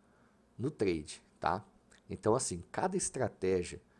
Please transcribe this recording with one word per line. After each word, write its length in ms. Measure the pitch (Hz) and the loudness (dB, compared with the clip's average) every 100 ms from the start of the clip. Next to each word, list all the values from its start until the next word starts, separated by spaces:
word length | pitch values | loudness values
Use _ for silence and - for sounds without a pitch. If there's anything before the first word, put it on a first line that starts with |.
| _ _ _ _ _ - | _ _ _ _ _ -6
no 140 | 131 | -6
trade, 520 | - 98 80 73 - - _ | 0 2 2 -4 -14 -20 _
tá? 240 | 78 92 - - _ - - | -2 -2 -6 -20 _ -20 -12
Então, 260 | 92 110 | -2 2
assim, 300 | 123 - 87 - | 2 0 -6 -6
cada 240 | - 185 190 | -2 -2 0
estratégia, 880 | - 135 110 - 92 92 85 - - _ | -2 -2 -4 0 2 2 0 -8 -16 _